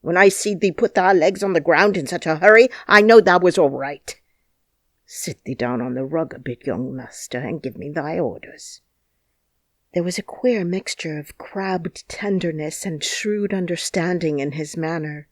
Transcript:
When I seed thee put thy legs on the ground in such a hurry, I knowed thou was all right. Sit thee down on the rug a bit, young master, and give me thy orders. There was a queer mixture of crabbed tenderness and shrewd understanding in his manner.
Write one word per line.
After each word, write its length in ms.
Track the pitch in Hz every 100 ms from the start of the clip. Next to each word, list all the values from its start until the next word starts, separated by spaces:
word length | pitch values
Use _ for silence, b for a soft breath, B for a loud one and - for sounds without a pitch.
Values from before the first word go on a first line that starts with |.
When 160 | 143 175
I 120 | 196
seed 320 | 190 208 190
thee 120 | 196
put 220 | 165 233
thy 180 | - 185
legs 300 | 190 160 190
on 100 | 196
the 80 | 175
ground 360 | 143 156 202 185
in 100 | 139
such 200 | 175 165
a 100 | 156
hurry, 320 | 185 220 247 B B
I 140 | 208
knowed 240 | 214 226
thou 140 | 202 180
was 180 | 180 175
all 140 | 151
right. 440 | 135 135 147 - - _ _ _ _ _ _ _ _ _
Sit 380 | - - -
thee 100 | -
down 260 | 131 120 123
on 140 | 120
the 100 | 127
rug 300 | 135 165 160
a 40 | 127
bit, 280 | 131 120 -
young 280 | 98 131
master, 440 | 131 117 - - 127
and 240 | 139 160
give 140 | 135 -
me 140 | 147
thy 280 | 151 147 170
orders. 640 | 143 - - - - - _ _ _ _ _ _ _ _ _ _ _
There 80 | 175
was 160 | 175 180
a 40 |
queer 420 | - - 254 233
mixture 540 | 175 185 - - 165 151
of 200 | 147 -
crabbed 680 | - - 190 185 170 - -
tenderness 760 | - 208 196 170 156 151 -
and 180 | 196 160
shrewd 500 | - - 214 208 202
understanding 880 | 196 180 175 - 196 170 180 165 147
in 120 | 139
his 240 | 143 151 -
manner. 520 | 160 165 151 147 147